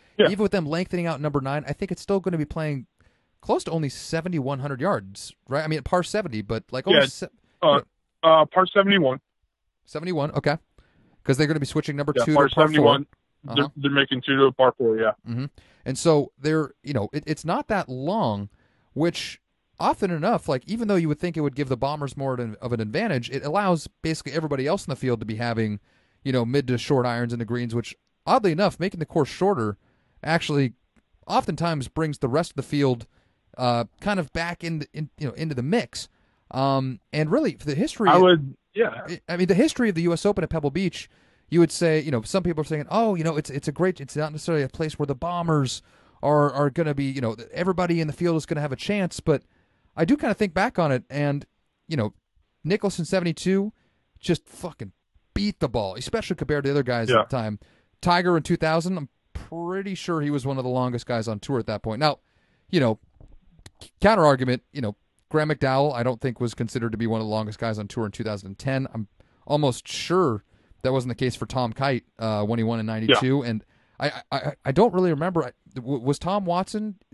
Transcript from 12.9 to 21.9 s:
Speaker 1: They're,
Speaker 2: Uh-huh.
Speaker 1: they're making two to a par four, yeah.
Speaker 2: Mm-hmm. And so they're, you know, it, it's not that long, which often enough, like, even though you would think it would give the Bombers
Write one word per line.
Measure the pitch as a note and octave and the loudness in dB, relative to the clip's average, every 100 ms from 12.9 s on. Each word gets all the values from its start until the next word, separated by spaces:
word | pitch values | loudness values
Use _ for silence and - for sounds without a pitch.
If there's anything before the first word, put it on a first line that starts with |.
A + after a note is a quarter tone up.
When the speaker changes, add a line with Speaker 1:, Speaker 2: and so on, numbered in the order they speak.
| C#3+ D3 _ _ _ | 4 0 _ _ _
Speaker 1:
They're, | - B2 | -4 -2
Speaker 2:
Uh-huh. | C#3+ C#3+ | -2 -2
Speaker 1:
they're | C#3 | 0
making | C#3 C#3 B2+ | 2 0 -2
two | C#3 C3+ | 0 4
to | |
a | C3+ | 4
par | B2 B2+ - | 6 2 4
four, | A#2 A2 | 0 2
yeah. | A2 - A2+ | 0 -2 -6
Speaker 2:
Mm-hmm. | A#2 C#3 - _ _ | -6 -6 -12 _ _
And | - C3+ | -8 0
so | E3 D3+ C3 _ | 4 4 2 _
they're, | D3 D#3 C#3+ - | 0 0 -2 -8
you | D3 | -6
know, | C3 G2+ | -4 -4
it, | D#3 D3+ | -6 -6
it's | D3+ | -6
not | D#3 A3+ - | -2 -4 -2
that | G3+ - | -4 -4
long, | B2+ C#3+ A3 C#3 G2+ G2 _ _ _ _ | -6 -4 -2 0 -2 -6 _ _ _ _
which | C3 E3+ - - - _ _ _ - | -2 -2 -2 -10 -14 _ _ _ -2
often | G#3 A#3+ F#3+ | -2 0 -2
enough, | E3 D#3+ F#3+ - | -2 0 -2 -2
like, | C3 - | -4 -4
even | A3+ G#3+ | -4 0
though | F#3+ | 2
you | D#3+ | 2
would | D3 | -2
think | F3+ D#3+ | -4 -2
it | |
would | C#3+ C3 | -2 -2
give | C3+ | -4
the | B2 | -2
Bombers | C3+ | -2